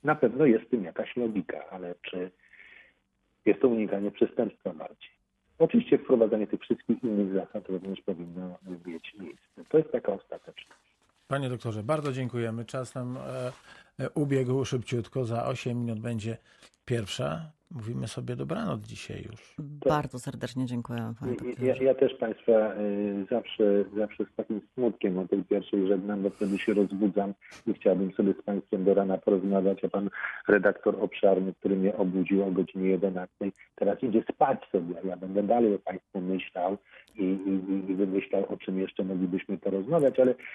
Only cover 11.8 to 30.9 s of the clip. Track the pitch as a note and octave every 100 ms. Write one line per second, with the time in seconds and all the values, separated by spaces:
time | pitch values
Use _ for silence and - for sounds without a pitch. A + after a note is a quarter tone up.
11.8 | G#2+ D3+ D3 C3 B2 A#2+ A#2 A2+ A2+ C3+
12.8 | B2 C3+ B2 B2+ C3 B2+ B2+ B2+ - -
13.8 | _ - C3+ - C#3+ C#3 B2 C3 B2+ C3
14.8 | - B2 A2+ C3+ A#2 A#2 B2 B2+ C3 A#2+
15.8 | A#2 A2 A#2 A2+ G#2+ A2+ _ _ - _
16.8 | - A#2+ G2 - C#3 D#3+ D#3+ _ _ C3+
17.8 | G#2+ B2+ B2 - B2 B2 C#3 F#3+ A3 B2+
18.8 | G#2+ G#2+ - G2 G#2 G#2+ - - D3 D3
19.8 | E3+ D3+ C#3 B2 C#3 B2 B2 C3 B2+ B2
20.8 | A#2 A#2 A2+ A#2 - B2 B2 B2 B2+ B2+
21.8 | C3 B2+ C3 - A#2 G#2+ - A2 G#2+ G2
22.8 | G#2 G2+ G#2 G2+ F#2+ A#2 - - G#2+ G2+
23.8 | G2 G2+ G#2 - G#2 - G#2 G#2+ - -
24.8 | A#2+ G2 G2+ F#2 F2+ G2+ F#2 G2+ - G2+
25.8 | F#2+ G2 G2+ G#2 G2 - G2+ F#2+ - G#2
26.8 | F#2+ G2 G#2 F#2+ G2 G2 - - - G#2
27.8 | G2+ F#2 F#2+ - G2 F#2+ - G2+ - G2
28.8 | F#2+ G2 G2 F#2 - G2+ G2 G2 F#2+ G2
29.8 | - G2 G2 - - - - G2+ G2+ F#2+
30.8 | G#2+